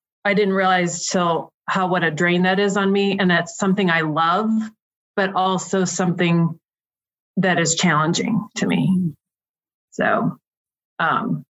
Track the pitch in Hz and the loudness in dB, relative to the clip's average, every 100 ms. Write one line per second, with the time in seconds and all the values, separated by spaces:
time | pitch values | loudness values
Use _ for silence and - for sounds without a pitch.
0 | _ _ 202 202 202 190 190 185 175 170 | _ _ -2 2 2 2 2 2 0 -4
1 | - 190 175 160 - _ - 190 185 180 | -4 0 0 0 -4 _ -6 -2 0 0
2 | 170 156 175 175 185 190 202 196 196 196 | 0 0 0 2 2 2 0 0 0 2
3 | 196 196 185 170 170 - 196 190 185 165 | 0 0 2 2 -2 -4 0 0 0 0
4 | 156 151 160 180 220 220 220 - _ _ | 0 0 0 0 0 -2 -4 -10 _ _
5 | _ - 190 190 185 185 - 196 180 - | _ -4 -2 0 0 -2 -2 -2 0 0
6 | 185 170 175 170 165 156 _ _ _ _ | -2 0 2 2 0 -2 _ _ _ _
7 | _ _ _ - 185 170 160 - 180 151 | _ _ _ -2 0 0 0 0 2 2
8 | 156 175 - - - - - - - 185 | 2 -2 -2 -4 -4 -6 -2 0 2 0
9 | 180 - _ _ _ _ _ _ _ - | -2 -6 _ _ _ _ _ _ _ -4
10 | - 104 - - _ _ _ _ _ - | 0 0 -2 -4 _ _ _ _ _ -4
11 | 165 127 - 147 - | -2 -2 -2 -6 -8